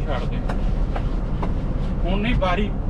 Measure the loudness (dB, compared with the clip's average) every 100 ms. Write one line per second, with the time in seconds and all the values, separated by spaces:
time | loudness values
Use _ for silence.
0 | -2 -2 -2 -2 0 0 0 2 0 0
1 | 0 -2 -2 -2 0 0 0 -2 -2 0
2 | 0 0 2 2 2 2 0 0